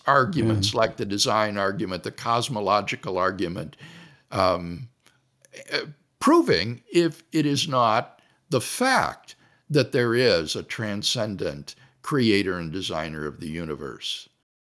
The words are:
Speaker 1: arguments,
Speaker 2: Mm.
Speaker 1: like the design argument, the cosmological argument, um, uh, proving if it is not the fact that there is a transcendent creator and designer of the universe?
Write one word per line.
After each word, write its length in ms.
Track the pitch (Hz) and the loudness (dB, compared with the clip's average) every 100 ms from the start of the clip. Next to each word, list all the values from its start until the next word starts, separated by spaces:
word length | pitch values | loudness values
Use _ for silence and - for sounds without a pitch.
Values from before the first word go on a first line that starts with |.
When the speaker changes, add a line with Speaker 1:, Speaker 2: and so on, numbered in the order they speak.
| - | 2
Speaker 1:
arguments, 640 | 139 120 165 113 107 98 | 4 4 2 2 2 0
Speaker 2:
Mm. 40 | |
Speaker 1:
like 200 | 120 110 | 2 0
the 100 | - | 0
design 520 | 104 101 123 107 107 101 | -4 0 2 2 2 0
argument, 460 | 98 101 95 90 | -2 -2 -4 -6
the 80 | 107 | -8
cosmological 1080 | - 117 120 117 107 98 104 98 - - 92 | -6 -2 0 -2 -2 2 2 0 -6 -4 0
argument, 580 | 92 95 85 90 78 - - - - _ _ | 0 0 -4 -4 -10 -14 -20 -20 -20 _ _
um, 560 | 101 92 87 85 87 120 _ _ _ _ _ _ - - | 2 2 2 -4 -10 -14 _ _ _ _ _ _ -20 -8
uh, 100 | 143 156 - _ _ | -6 -6 -14 _ _
proving 600 | 247 339 262 85 107 117 - | 4 4 6 2 0 -6 -2
if 320 | 175 165 - - | 0 0 -2 -4
it 120 | 160 | 0
is 220 | 147 139 151 | 2 0 0
not 540 | 131 117 113 - - _ _ - | 2 4 2 -2 -12 _ _ -4
the 100 | 131 | 0
fact 720 | - - 262 247 78 - - - _ _ - | 0 0 2 2 0 -4 -16 -20 _ _ -2
that 220 | 143 123 | 0 2
there 240 | 135 120 | 0 2
is 400 | 120 123 85 78 | 4 4 4 0
a 80 | 104 | -6
transcendent 1120 | 80 - 107 104 - 131 110 95 87 71 - - _ _ | -8 -8 -6 -4 -4 -2 -4 -4 -6 -6 -12 -20 _ _
creator 560 | - 143 113 101 98 90 | -4 2 4 4 2 -2
and 140 | 82 | -6
designer 540 | 92 87 82 78 78 76 | -6 -6 -6 -6 -6 -8
of 140 | 65 | -8
the 80 | 78 | -8
universe? 800 | 82 80 71 71 57 - - - _ _ _ _ | -8 -8 -8 -10 -10 -10 -10 -14 _ _ _ _